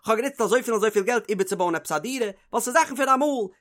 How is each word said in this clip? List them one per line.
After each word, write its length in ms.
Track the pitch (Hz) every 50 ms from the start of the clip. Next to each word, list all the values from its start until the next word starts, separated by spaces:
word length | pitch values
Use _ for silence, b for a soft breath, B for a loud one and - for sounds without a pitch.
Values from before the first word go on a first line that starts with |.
איך 60 | - 214
האב 100 | 226 220
נישט 220 | 262 277 277 -
אזוי 220 | 220 175 220 254
פיל, 120 | 247 240 226
אזוי 160 | 202 214 220
פיל 120 | - 208
געלט, 260 | 190 - 247 220 - -
איבער 180 | 214 185 190
צו 100 | - 202
בויען, 180 | 175 180 175 165
אויף 180 | 160 - -
דירה. 380 | 156 151 160 247 269 254 226 202 190 b b b
וואס 120 | - 233 -
זיי 80 | 247
זאגן 240 | 269 320 320 - 269
פון 120 | 254 277 262
אמאל, 200 | 262 262 294 302
זיי 200 | 277 247 202 185 b b